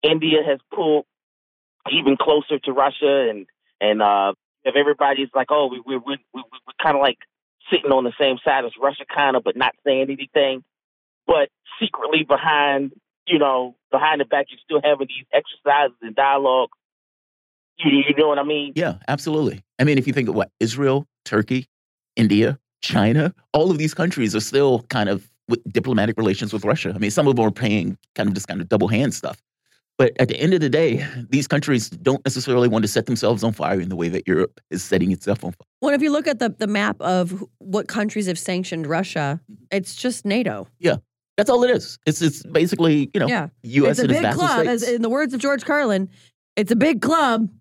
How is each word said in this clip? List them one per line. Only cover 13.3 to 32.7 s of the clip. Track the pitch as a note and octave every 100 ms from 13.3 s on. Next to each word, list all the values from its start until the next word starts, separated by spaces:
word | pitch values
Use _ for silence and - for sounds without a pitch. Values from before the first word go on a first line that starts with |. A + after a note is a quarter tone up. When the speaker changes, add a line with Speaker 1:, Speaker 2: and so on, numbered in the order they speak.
| E3
Speaker 1:
know, | C#3+ B2+ B2+ - _
behind | C3+ D3+ D3+
the | C#3
back, | D3 C#3+
you're | -
still | _ D3+
having | D3 C#3 C3+
these | - C3+
exercises | C#3+ - - C#3+ C#3+ C#3+ B2
and | A#2
dialogue. | A2 C3+ C#3 C#3 B2+ A#2+ _ _ _ _ _ _ _ _ _ _ _
You, | E3 C#3 C#3
you | D3
know | D#3
what | C#3+
I |
mean? | C#3+ D3+ C#3+
Speaker 2:
Yeah, | C#3 E3 F2+ -
absolutely. | C#3+ - D#3 C3+ G2 _ -
I |
mean, | D3+ C#3
if | B2+
you |
think | B2+ A#2
of |
what, | F#2+ - _
Israel, | A2+ B2 C#3 C3+ C#3+ _
Turkey, | - G#2+ A2 B2+ B2+ _ _ _ _ -
India, | A2 G2+ A2+ C#3 _ _
China, | - - G#2 C#3 D#3+ - _
all | D3 E3+
of | D#3
these | D#3
countries | - F3 F3 A2
are | G#2
still | A2 C3+ C#3 B2 -
kind | B2+ G2+
of | G2 _ _ -
with | A#2 -
diplomatic | A2 B2+ A#2 G#2+ A2
relations | G#2+ G2 G#2
with | G#2+
Russia. | G#2 D#3+ F2+
I | F#2
mean, | G2+
some | A2 D3
of | B2
them | A2
are |
paying | G2+ A#2 G#2 E2 F#2+ _
kind | - G2+
of |
this | F#2+
kind | - F2
of | F2
double | G#2+ A2
hand | A2 C3+
stuff. | - C2+ - _ _ _ _ _ -
But | B2+ -
at | B2+
the | -
end | D#3+
of | F#3
the | D3+
day, | D3 D#3+ - - B2+ A#2
these | C3+ -
countries | D#3+ D3+ C3 G#2+
don't | - - C3+
necessarily | C3+ B2+ B2+ B2
want | A#2+